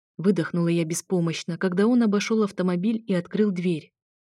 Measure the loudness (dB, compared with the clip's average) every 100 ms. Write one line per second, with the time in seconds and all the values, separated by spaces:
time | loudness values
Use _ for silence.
0 | _ -4 0 2 0 0 2 2 0 -4
1 | -2 0 0 -4 -8 -4 -2 2 2 4
2 | 2 0 0 0 0 -2 -2 0 -2 -2
3 | -2 -4 -2 0 0 0 -2 -2 -6 _
4 | _ _ _